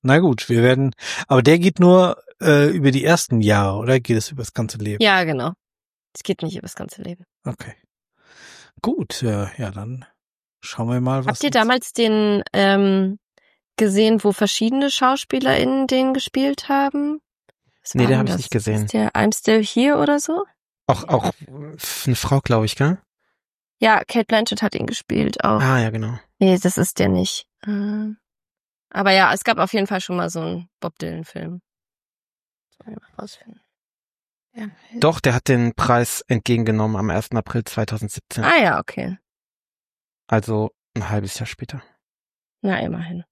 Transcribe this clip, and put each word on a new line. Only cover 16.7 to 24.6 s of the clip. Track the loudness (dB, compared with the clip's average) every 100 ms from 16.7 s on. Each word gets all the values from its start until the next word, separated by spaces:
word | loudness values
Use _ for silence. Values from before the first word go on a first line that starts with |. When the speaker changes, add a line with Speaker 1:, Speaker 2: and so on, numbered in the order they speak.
| 0 0 -2 -4 -6 _ _ _ _ _ _
Speaker 2:
Was | -6
Speaker 3:
Nee, | 0
Speaker 2:
war | 2
Speaker 3:
den |
Speaker 2:
denn | 2
Speaker 3:
hab |
ich | 0
Speaker 2:
das? | -2
Speaker 3:
nicht | -4
gesehen. | -4 -2 -2
Speaker 2:
Ist | -2
der | -2 0
I'm | 0 0
Still | 0 2 2
Here | 2 0 2 2
oder | 2 0
so? | -2 -6 -6 _ _ _ -2
Speaker 3:
Auch, | -2 0
auch | -2 -2 -8 -18 -18 -18 -12 -10 -6
eine | -2
Frau, | -2 0 0
glaub | 2 0
ich, | 0
gell? | 0 0 0 _ _ _ _ _ _ _ _
Speaker 2:
Ja, | 2 2
Cate | 2 -2 2
Blanchett | 2 0 -2